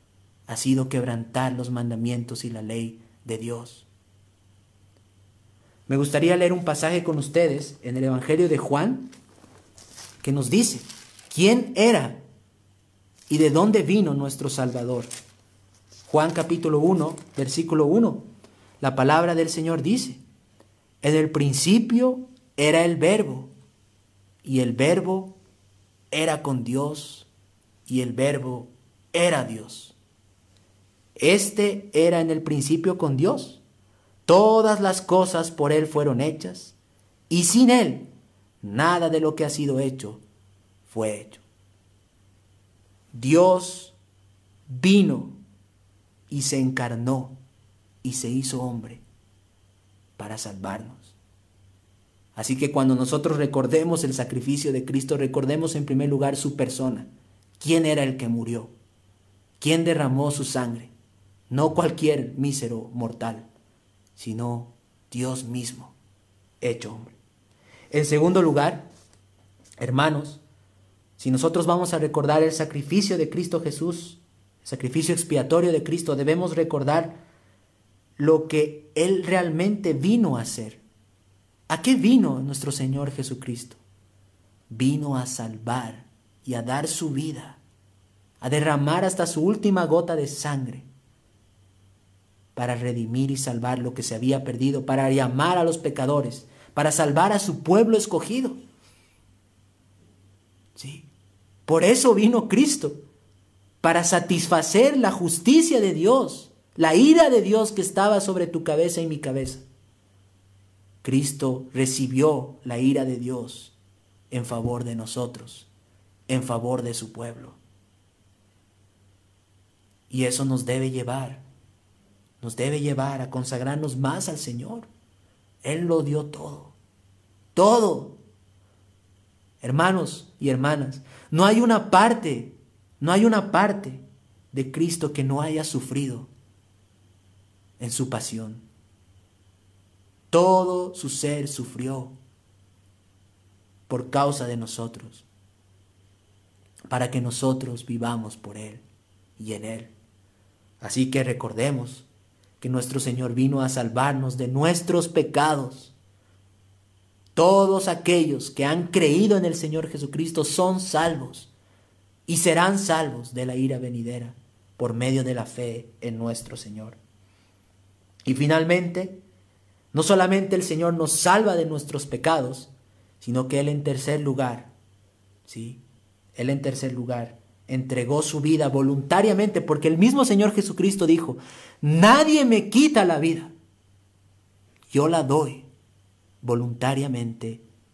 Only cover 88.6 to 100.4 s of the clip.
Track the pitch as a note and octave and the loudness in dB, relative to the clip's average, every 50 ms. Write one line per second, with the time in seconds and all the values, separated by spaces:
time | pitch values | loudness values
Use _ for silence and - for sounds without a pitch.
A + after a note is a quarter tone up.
88.6 | D3+ D#3 D3 C#3+ C#3+ D3 E3 F#3 G3 F#3 F#3 F#3 E3+ E3+ - D#3 D#3+ G3 G#3+ G#3 | 2 2 0 2 0 0 0 0 0 -2 -2 -2 -4 -4 -2 0 0 0 0 2
89.6 | - G3+ F#3+ F#3 E3+ D#3 E3 F3 E3+ E3+ E3 D3+ C#3+ C#3 - - - D3 C#3+ C3+ | 0 2 2 2 2 2 2 2 2 0 -2 -4 -4 -6 -6 -8 -6 -6 -4 -4
90.6 | B2+ A2+ - - - - - _ _ _ _ _ _ _ _ _ _ _ _ _ | -6 -8 -10 -14 -18 -20 -20 _ _ _ _ _ _ _ _ _ _ _ _ _
91.6 | _ _ _ _ _ _ _ _ _ _ _ _ _ _ _ _ _ _ _ B2+ | _ _ _ _ _ _ _ _ _ _ _ _ _ _ _ _ _ _ _ -6
92.6 | B2 B2 B2 A#2 B2 B2 A#2 A#2 A2+ A2+ A#2+ C3 C3+ C3+ C3+ C3+ - C3 A#2+ A#2 | -4 -4 -4 -4 -4 -4 -4 -4 -6 -4 -2 -2 -2 -2 -2 -4 -4 -6 -6 -4
93.6 | A#2+ B2 B2+ B2+ A#2+ B2 B2 C3 - - A#2 A2 B2 C3+ C3+ C3 C3 C3 A#2 A#2 | -4 -4 -4 -4 -4 -6 -6 -8 -8 -8 -6 -2 0 0 0 0 -2 -6 -4 -2
94.6 | C3 C#3 C#3 C3+ B2+ - C3 C3+ C3+ C3+ C3+ C#3 C3 A#2+ B2+ C#3 D3+ F3 F#3 F3+ | -2 0 -2 -2 -2 -2 0 0 2 2 2 2 0 0 0 0 0 2 2 2
95.6 | E3 E3 E3 E3 - D3 D3 C#3+ B2+ C#3 D3 C#3+ B2+ A#2 - - - - - - | 2 0 0 -2 -4 -6 -4 -4 -2 0 0 0 -2 -4 -8 -14 -18 -20 -20 -20
96.6 | - - _ C#3+ D3 D3+ D3 - D#3 D3 C#3+ D#3+ F3+ G#3+ G#3+ G3+ G#3 G3+ D3 - | -20 -8 _ -2 0 0 0 0 0 2 4 4 4 4 2 0 0 -4 -6 -4
97.6 | - D3+ F#3 G#3+ A3+ A3+ A3 G#3 G#3+ - F#3 D#3 - - A3+ C4 C4 - - - | 0 4 6 6 6 6 4 2 2 0 -2 -2 -2 -2 -4 -2 -4 -4 -6 -10
98.6 | - - _ _ _ _ _ _ _ _ _ _ _ _ _ _ _ _ _ _ | -16 -20 _ _ _ _ _ _ _ _ _ _ _ _ _ _ _ _ _ _
99.6 | _ _ _ _ _ _ _ _ _ _ _ _ _ _ _ _ | _ _ _ _ _ _ _ _ _ _ _ _ _ _ _ _